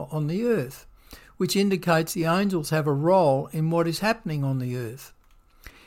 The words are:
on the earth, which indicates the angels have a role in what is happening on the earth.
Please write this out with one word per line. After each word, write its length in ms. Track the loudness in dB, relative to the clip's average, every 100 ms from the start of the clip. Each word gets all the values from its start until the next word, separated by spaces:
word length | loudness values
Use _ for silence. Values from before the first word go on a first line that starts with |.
| -4
on 180 | -4 -2
the 180 | -2 0
earth, 400 | 0 -2 -10 -20 -20 -20 -20 -14 -4
which 200 | 0 2
indicates 560 | 2 2 2 2 2
the 120 | -2
angels 460 | 0 2 0 -2 0
have 160 | 0 0
a 60 |
role 560 | 0 4 4 4 2 0
in 180 | -2 0
what 180 | 0 0
is 100 | 0
happening 460 | -2 -2 -4 -4
on 140 | -2 -2
the 180 | -4 -6
earth. 360 | -8 -10 -18 -20 _ _ _ _ -20 -20